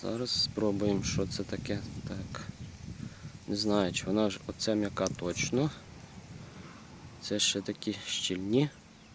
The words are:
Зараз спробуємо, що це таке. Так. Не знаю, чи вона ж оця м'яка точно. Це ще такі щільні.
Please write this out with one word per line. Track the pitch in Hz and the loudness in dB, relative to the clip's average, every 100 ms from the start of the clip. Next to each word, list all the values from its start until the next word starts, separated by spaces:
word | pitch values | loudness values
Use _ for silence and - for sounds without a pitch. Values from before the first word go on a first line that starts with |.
Зараз | 95 110 123 - | -4 -2 0 2
спробуємо, | 110 - 107 101 104 98 | 2 4 4 4 4 4
що | - - 98 | 2 2 2
це | - | 0
таке. | 98 98 - 101 - - - | -2 -2 -2 -2 -4 -6 -6
Так. | 98 95 - 104 - - - - - - - - - - | -6 -6 -6 -8 -10 -12 -10 -10 -8 -10 -10 -12 -10 -4
Не | 101 | 0
знаю, | 107 104 92 | 4 6 4
чи | 85 - | 2 2
вона | 101 107 | 4 4
ж | 92 - | 0 -6
оця | 98 - | -2 2
м'яка | 107 101 - 95 | 2 2 2 0
точно. | - 87 87 - 120 151 - - - - - - - - - - - - - - - | 0 -2 0 2 2 2 0 -12 -16 -16 -16 -14 -14 -14 -14 -14 -16 -16 -16 -16 -12
Це | - 104 | -2 2
ще | - 101 | 4 2
такі | 95 104 - 101 - | 0 -2 -2 -2 -2
щільні. | - - 90 95 117 147 - - - - | -2 0 0 4 6 6 2 -18 -20 -16